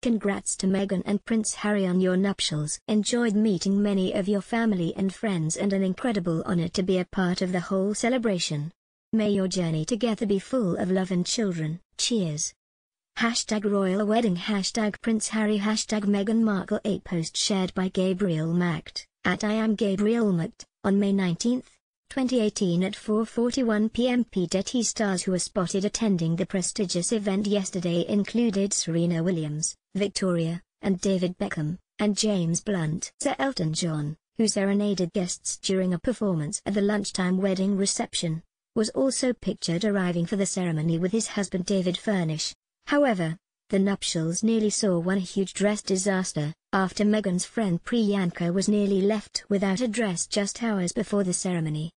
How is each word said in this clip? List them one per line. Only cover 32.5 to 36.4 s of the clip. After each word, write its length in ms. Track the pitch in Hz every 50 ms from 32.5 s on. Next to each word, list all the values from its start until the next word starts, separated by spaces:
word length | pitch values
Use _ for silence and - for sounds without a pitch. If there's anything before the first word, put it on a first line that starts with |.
| 170 -
Blunt. 520 | - - 202 180 160 151 156 - - - _ _
Sir 140 | - 285 - -
Elton 340 | 269 277 262 - 160 156 156
John, 420 | - - 170 156 156 147 147 156 _ _ _ _ -
who 100 | 226 208
serenaded 640 | - 208 196 196 202 202 208 208 202 180 185 170
guests 440 | _ 208 180 180 - - _ - - -
during 360 | - - 190 190 185 180 180
a 60 | 165
performance 600 | _ - 233 - 220 202 180 156